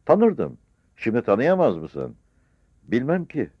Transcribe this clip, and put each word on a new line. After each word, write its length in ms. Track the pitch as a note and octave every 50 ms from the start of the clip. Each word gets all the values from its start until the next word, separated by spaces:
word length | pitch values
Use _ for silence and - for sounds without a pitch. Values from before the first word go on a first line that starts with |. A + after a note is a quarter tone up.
| -
"Tanırdım." 500 | - D#3+ G3+ A#3 A3+ F#3 - E2+ C#2+ A#1+ - _ _ _ _ _ _ _
"Şimdi 260 | - - A2+ G#2+ A#2+
tanıyamaz 540 | A#2 - G2+ G#2 C3 E3 F#3+ F#3+ E3+ B2 F2+
mısın?" 380 | E2 D#2 D2+ - C#2+ C2 B1 A1+ _ _ _ _ _ _ _ _ _ _ _ _ _ _ -
"Bilmem 360 | G#2 A#2+ C3 C#3+ F3 F#3+ E3
ki. 240 | - - D3+ G#2+ - _ _